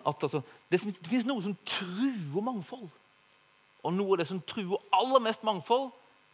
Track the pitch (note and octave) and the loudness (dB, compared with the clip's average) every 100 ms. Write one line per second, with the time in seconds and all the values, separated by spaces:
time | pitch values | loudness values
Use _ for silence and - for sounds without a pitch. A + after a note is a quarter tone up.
0 | - C#3+ D3 D3+ - - - F3+ G#3 F#3+ | -2 -2 -2 -2 -6 -14 0 0 0 -8
1 | E3 B3+ A#3 C4 F#3+ G3 - - F3+ F3+ | -2 0 0 -2 -2 -6 -4 -4 -4 -2
2 | C4+ A#3+ D3+ D#3 A3+ A#3+ D#3+ B3+ G3 - | -2 -2 -4 -2 -2 -4 -8 -12 -14 -18
3 | - _ _ _ _ _ _ _ D3 F3+ | -20 _ _ _ _ _ _ _ -2 0
4 | G3+ F#3 D#3+ F#3 - - F3+ G3 - B3 | 2 2 2 -4 -6 -6 -4 -4 0 2
5 | B3+ C4 A3+ A3 A3 G3 C#3+ A#3+ C4+ - | 6 4 4 0 0 -2 2 2 0 -10
6 | - - _ | -20 -20 _